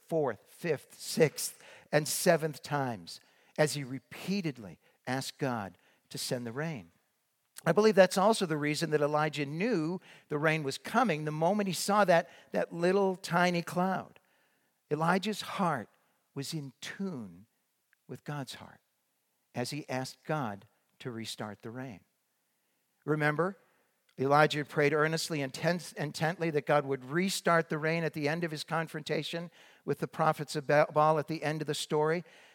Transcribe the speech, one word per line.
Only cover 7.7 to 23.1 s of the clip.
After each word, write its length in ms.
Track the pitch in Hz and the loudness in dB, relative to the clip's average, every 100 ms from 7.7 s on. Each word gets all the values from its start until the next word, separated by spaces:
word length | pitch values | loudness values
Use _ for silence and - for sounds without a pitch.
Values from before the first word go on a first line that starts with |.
believe 240 | 170 220 190 | 4 6 8
that's 200 | 185 196 | 6 6
also 300 | 202 220 170 | 4 4 0
the 100 | 156 | 0
reason 340 | 147 147 165 | 0 0 0
that 120 | 151 | 2
Elijah 420 | 143 151 156 143 | 2 2 0 -2
knew 560 | 139 160 233 185 156 185 - - - | -4 -2 0 0 -2 -4 -10 -18 -6
the 80 | 147 | 0
rain 240 | 160 160 | 2 0
was 160 | 135 - | -2 -6
coming 460 | - 226 233 151 | -2 0 2 0
the 80 | 151 | -2
moment 340 | 151 170 208 196 | 0 0 0 -2
he 80 | |
saw 300 | 156 - 208 | -2 2 4
that, 260 | 185 170 - - - | 6 4 4 -10 -6
that 200 | 180 - | -4 -4
little 440 | 170 175 202 190 180 | 0 2 4 2 -2
tiny 440 | - 170 180 175 | 0 2 2 0
cloud. 600 | 165 175 190 185 95 - _ _ _ _ _ _ - | -2 -2 -2 -2 -8 -20 _ _ _ _ _ _ -6
Elijah's 520 | 151 165 185 202 202 | 0 2 2 0 -6
heart 460 | - - 175 131 - _ _ _ _ | -6 -2 0 0 -6 _ _ _ _
was 200 | 139 131 | -10 -8
in 180 | 160 139 - | -8 -10 -14
tune 680 | - - 196 135 98 85 107 _ _ _ _ _ - | -14 -8 -8 -6 -10 -16 -20 _ _ _ _ _ -16
with 160 | 127 | -14
God's 300 | - 147 127 | -8 -8 -8
heart 240 | - 90 - _ _ _ _ _ _ _ | -12 -18 -20 _ _ _ _ _ _ _
as 160 | 123 123 | -6 -4
he 140 | 147 - | -6 -6
asked 300 | 127 131 - - | -6 -6 -10 -6
God 380 | 156 113 101 - _ _ - | -4 -4 -8 -16 _ _ -14
to 100 | 131 | -12
restart 480 | 113 110 - 107 101 | -10 -10 -8 -10 -10
the 80 | 117 | -14
rain. 300 | 123 131 87 _ _ _ _ _ _ _ _ _ _ | -12 -12 -16 _ _ _ _ _ _ _ _ _ _
Remember, 540 | 143 | -4